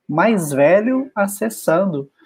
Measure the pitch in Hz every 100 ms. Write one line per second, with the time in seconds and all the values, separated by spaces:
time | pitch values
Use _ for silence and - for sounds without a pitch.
0 | - 151 202 214 156 135 143 190 220 262
1 | 269 - 202 - 220 - - 160 196 147
2 | 139 _